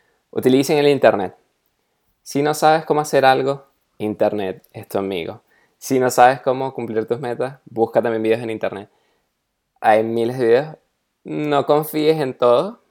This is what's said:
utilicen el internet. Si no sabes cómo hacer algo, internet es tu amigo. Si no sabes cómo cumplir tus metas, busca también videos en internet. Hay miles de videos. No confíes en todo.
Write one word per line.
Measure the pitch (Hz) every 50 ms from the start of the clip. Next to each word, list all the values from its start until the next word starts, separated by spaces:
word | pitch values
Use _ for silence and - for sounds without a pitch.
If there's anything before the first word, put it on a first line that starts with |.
| _ _ _ _ _ _
utilicen | - - 101 127 127 135 139 - 160
el | 147 143
internet. | 143 143 131 - 113 95 101 95 87 - _ _ _ _ _ _ _ _ _ _ _ _ _ _ _ _ _
Si | _ - - 139
no | 143 151 151
sabes | - 165 156 156 160 156
cómo | - 156 151
hacer | 151 151 - 139 131
algo, | 131 131 135 131 139 139 139 - _ _ _ _ _ _
internet | - 107 107 104 - 107 104 104 104 98 95 92 - _ _ -
es | 113 104
tu | - -
amigo. | 101 98 98 98 87 80 95 107 - _ _ _ _ _ _ _
Si | _ - - 135 127
no | 127 127
sabes | 123 131 123 127 135 131
cómo | - 135 127 131 135 131 131
cumplir | - 117 113 110 110 107
tus | - 120 123
metas, | 135 120 120 120 123 131 143 - _
busca | - 120 113 113 113 - 120
también | 110 120 113 113 110
videos | 110 110 120
en | 123 113
internet. | 110 107 - 95 - 98 104 - _ _ _ _ _ _ _ _ _ _ _ _ _ _ _ _ _ -
Hay | - 113 107 110 110
miles | 113 113 117 117 117 127 131
de | 123
videos. | 113 117 127 151 156 156 - _ _ _ _ _ _ _ _ -
No | - 156 151 151 147 147 139 131
confíes | - 147 151 156 151 - 156 151 151 160 156
en | 143 131 123
todo. | - 127 120 120 127 175 202 240 - _ _